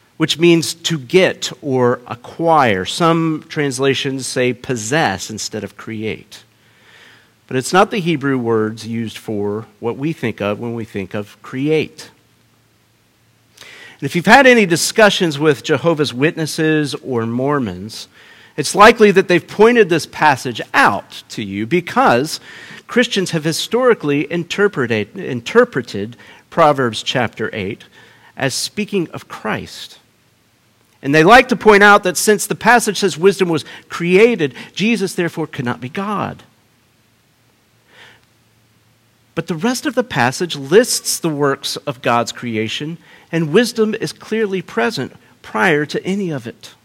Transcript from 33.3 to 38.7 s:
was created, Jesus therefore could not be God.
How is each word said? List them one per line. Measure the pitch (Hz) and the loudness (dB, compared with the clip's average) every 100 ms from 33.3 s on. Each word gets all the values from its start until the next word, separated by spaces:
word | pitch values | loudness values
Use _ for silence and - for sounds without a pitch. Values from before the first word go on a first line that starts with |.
| 190 180 | 2 0
was | 160 - - - | -2 -4 -18 -14
created, | - 170 185 226 226 143 - - | -6 2 6 6 4 -4 -6 -14
Jesus | - 208 233 190 | -4 -2 0 -2
therefore | - 170 - 151 | -2 -4 -4 -8
could | - | -6
not | 123 - | -6 -6
be | 127 | -8
God. | 180 196 196 107 87 - _ _ _ _ _ _ _ _ _ _ _ _ _ _ _ - _ _ _ _ _ _ | -8 -6 -4 -6 -8 -18 _ _ _ _ _ _ _ _ _ _ _ _ _ _ _ -20 _ _ _ _ _ _